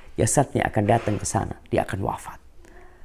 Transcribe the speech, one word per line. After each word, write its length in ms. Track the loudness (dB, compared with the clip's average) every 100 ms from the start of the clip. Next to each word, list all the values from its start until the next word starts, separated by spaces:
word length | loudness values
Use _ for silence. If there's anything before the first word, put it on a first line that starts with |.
| -14
Jasadnya 480 | 0 2 4 2 2 0
akan 140 | 2 4
datang 300 | 4 2 -2
ke 80 | -2
sana, 320 | -2 -2 -8 -2
dia 80 | -2
akan 240 | 0 -2 -4
wafat. 320 | -4 -10 -16 -20 -20 -20 -20 -20 -18